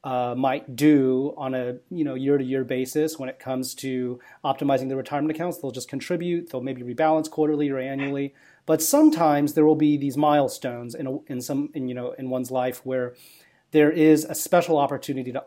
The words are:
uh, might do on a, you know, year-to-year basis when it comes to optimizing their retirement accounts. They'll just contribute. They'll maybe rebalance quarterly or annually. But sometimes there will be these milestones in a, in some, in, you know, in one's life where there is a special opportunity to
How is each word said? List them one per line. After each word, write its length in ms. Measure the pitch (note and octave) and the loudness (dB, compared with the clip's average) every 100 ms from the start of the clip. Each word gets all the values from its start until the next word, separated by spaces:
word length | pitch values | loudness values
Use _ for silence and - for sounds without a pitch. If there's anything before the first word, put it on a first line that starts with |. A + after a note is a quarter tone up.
uh, 320 | C#3 B2+ B2 B2 | -4 -4 -2 0
might 380 | C3+ C#3+ - B2 | -2 -2 -6 2
do 580 | D3+ D3 C3 C3 C#3 - | 6 6 4 2 -2 -4
on 200 | C3+ C3 | -4 -4
a, 220 | B2 B2 _ | -4 -8 _
you 140 | F3+ | -6
know, 100 | D3 | -4
year-to-year 500 | C3 C3+ C#3+ B2+ C3+ | -2 0 0 0 -2
basis 540 | B2 C3 B2+ D#3 D#3 D#3 | -2 -4 -2 -2 -2 -4
when 100 | C3 | -12
it 120 | C3 | -10
comes 340 | C3 C3 B2 | -6 -6 -6
to 460 | - C3+ B2+ B2 B2 - - | -8 -6 -4 -6 -8 -16 -8
optimizing 440 | C#3+ C3+ C#3+ C3+ C3 | -4 -2 0 0 0
their 80 | C3+ | -6
retirement 380 | C3 C#3+ D3+ D3+ | -4 -4 -2 -2
accounts. 220 | F3 E3+ | -6 -6
They'll 140 | C#3 | -8
just 180 | B2 - | -8 -10
contribute. 640 | C3+ - F3 F3 E3+ E3+ | -10 -4 -4 -2 -4 -6
They'll 100 | C3 | -8
maybe 220 | C3 B2+ | -8 -8
rebalance 440 | B2 A#2+ D#3 D#3+ D#3 | -10 0 2 2 0
quarterly 440 | - D3+ D3 C#3+ | 0 0 2 0
or 80 | C3+ | -2
annually. 560 | C3 C3+ C#3 C#3 C#3 _ _ _ - | -4 -6 -4 -4 -6 _ _ _ -2
But 140 | D#3+ | 0
sometimes 720 | - C#4+ D#4 E3 D#3+ D3 D3 | 2 6 6 6 4 4 2
there 120 | D#3+ D3+ | 4 6
will 100 | D3+ | 6
be 220 | D3+ D3 | 4 2
these 200 | C#3 C3+ | -2 0
milestones 800 | D3+ D3 C3 - C3 A#2+ A#2+ A#2 | 4 4 2 -2 -8 -8 -10 -10
in 120 | C3+ | -8
a, 100 | C#3+ - | -8 -8
in 140 | B2+ | -10
some, 280 | A#2+ C#3 C#3+ | -4 -4 -4
in, 140 | D3+ B2+ | -6 -8
you 80 | B2 | -6
know, 160 | B2 | -8
in 160 | - C3 | -8 -6
one's 220 | B2+ B2 | -6 -4
life 340 | C3 B2+ B2 B2+ | -2 -2 -4 -6
where 300 | C3 B2 - - - _ _ _ | -4 -4 -10 -20 -20 _ _ _
there 200 | D#3 D3+ | 4 4
is 340 | D#3+ D#3 D3+ D3+ | 6 6 6 4
a 100 | D#3 | -8
special 420 | - F3 E3+ D#3 | 2 2 4 2
opportunity 540 | C#3 C3+ - C3 B2+ | 2 -2 -6 -6 -6
to 120 | B2+ | -8